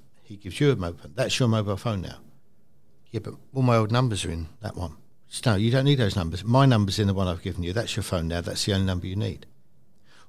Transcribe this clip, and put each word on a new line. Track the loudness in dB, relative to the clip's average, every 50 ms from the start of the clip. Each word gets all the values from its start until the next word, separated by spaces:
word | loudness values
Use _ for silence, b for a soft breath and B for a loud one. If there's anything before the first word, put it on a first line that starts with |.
| -20 -20 -20 -20
he | -20 -20 -18
gives | -16 -14 -10 -2 0
you | 2 2
a | 2
mobile | 0 -2 -6 -8 -10
phone. | -16 -12 -6
"That's | -4 -4 -2 0 2
your | 2 2
mobile | 2 2 0 0 -2
phone | -4 -2 -4 -4 -4
now." | -6 -8 -12 -16 -20 -20 -20 -20 -20 -20 -20 -20 -20 -20 -20 -20 -20 -20 -20 -20 -14 -8
"Yeah, | -8 -8 -8
but | -8 -14 -14 -14 -8
all | -2 2 4
my | 4 6
old | 4 4 4
numbers | 2 2 2 2 0 -2 -4
are | -4
in | -6 -6 -8 -10 -12 -12
that | -12 -10 -8
one." | -8 -8 -8 -10 -14 -20 -20 -20 -20 -18 -14 -8 -2 0
"No, | 2 2
you | 2 2 2
don't | 2 2 4
need | 4 4
those | 4 2 0 0
numbers. | 0 -2 -2 -4 -4 0
My | 2 4 6 6
number's | 6 6 6 4 2 2 0
in | 2
the | 2 2
one | 2 0
I've | -2 -2 -4
given | -4 -6 -6 -4 -4
you. | -4 -2
That's | -4 -4 -4 -4
your | -6 -4
phone | -4 -2 -2 -2
now. | -2 -4 -4
That's | -4 -6 -6 -4 -2
the | 0 0
only | 2 2
number | 0 -2 -2 -4
you | -6 -6
need." | -4 -4 -6 -6 -10 -14 -20 -20 -20 -20 -20 -20 -20 -20 -20 -20 -20 b b b b b